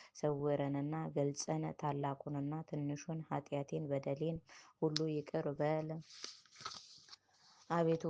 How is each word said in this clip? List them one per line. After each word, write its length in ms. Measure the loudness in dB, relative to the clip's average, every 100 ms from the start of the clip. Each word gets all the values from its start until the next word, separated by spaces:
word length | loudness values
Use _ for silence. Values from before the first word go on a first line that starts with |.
| -20 -2
ስውርንና 800 | 0 2 2 2 2 0 0 -2 -2
ግልጽን፣ 540 | 2 2 0 -2 0 -2 -2
ታላቁንና 800 | -2 0 -2 -2 -4 -2 -2 -4 -4
ትንሹን 560 | -2 -2 -2 -4 -6 -2
ኃጢአቴን፣ 600 | -4 -2 -4 -2 -4 0
በደሌን 520 | 0 0 0 0 -2 -8 -20 -20 _
ሁሉ 200 | 2 2 2
ይቅር 380 | 0 0 -2 0
በል። 360 | 2 4 4 0 -6 -10 -14 -14 -16 -20 -14 -12 -12 -16 -20 -20 -20 _ _ -20 -20 0
አቤቱ 340 | 4 6 4